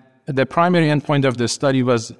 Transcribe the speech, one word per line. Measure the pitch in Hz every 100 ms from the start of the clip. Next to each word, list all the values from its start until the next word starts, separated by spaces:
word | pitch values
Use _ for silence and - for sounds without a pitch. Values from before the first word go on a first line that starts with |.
| _ _ -
the | 131 131
primary | - 175 175 156
endpoint | 147 - 143 135
of | 123
the | 117
study | - 143 135
was | 123 120 113